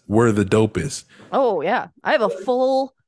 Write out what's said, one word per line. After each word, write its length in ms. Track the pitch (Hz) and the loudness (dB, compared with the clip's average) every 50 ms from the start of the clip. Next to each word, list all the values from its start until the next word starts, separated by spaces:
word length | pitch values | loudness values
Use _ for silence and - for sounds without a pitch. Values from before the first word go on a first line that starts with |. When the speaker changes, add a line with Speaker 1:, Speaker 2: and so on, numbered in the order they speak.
| _ | _
Speaker 1:
were 240 | - 98 110 120 117 | -2 2 4 4 4
the 140 | 107 104 101 | 4 2 0
dopest. 600 | 92 107 110 110 107 - 92 80 73 - - - _ _ - - - - | 2 2 2 2 2 0 -4 -6 -6 -8 -12 -16 _ _ -20 -12 -6 -2
Speaker 2:
Oh, 280 | 240 277 240 202 165 | 0 0 0 0 -2
yeah. 280 | 139 170 233 226 - - _ _ - | -2 -2 -2 -4 -4 -6 _ _ -4
I 80 | 170 - | -2 0
have 100 | 294 220 | 0 0
a 80 | 190 | 0
full, 640 | 190 - 190 247 254 247 262 262 269 262 269 262 _ _ _ | -2 -4 -4 -4 -2 0 0 0 0 0 -2 -4 _ _ _